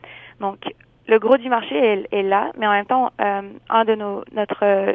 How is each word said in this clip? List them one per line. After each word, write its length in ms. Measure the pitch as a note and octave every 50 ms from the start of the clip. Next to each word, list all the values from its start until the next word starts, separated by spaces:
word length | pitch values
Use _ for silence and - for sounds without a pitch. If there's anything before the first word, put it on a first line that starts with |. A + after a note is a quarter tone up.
| - - - - - - - -
Donc, 160 | G#3 G3 G3+ - - - - _ - _ _ _ -
le 100 | - A3
gros 200 | A3 G#3+ A3 C4+
du 100 | C#4 A#3
marché 300 | B3+ A#3+ A3+ - - C4+
est, 300 | D4 B3+ A3 G#3 F#3+ - -
est 120 | - G3+ G3
là, 280 | G3 G3 G3+ - - -
mais 100 | - A3
en 40 | G#3
même 140 | G3+ G3+ G3+
temps, 260 | - B3+ C4 B3 - - -
euh, 200 | G#3+ G3+ G3 G3 G3 G3 G#3+ - _ -
un 160 | - A3+ A3+
de 100 | G#3+ A3
nos, 300 | G#3+ G#3 G3+ G3+ G3 - - -
notre, 320 | A3 G#3 - G3 - G#3
euh, 280 | G3+ G3 - G2 G2+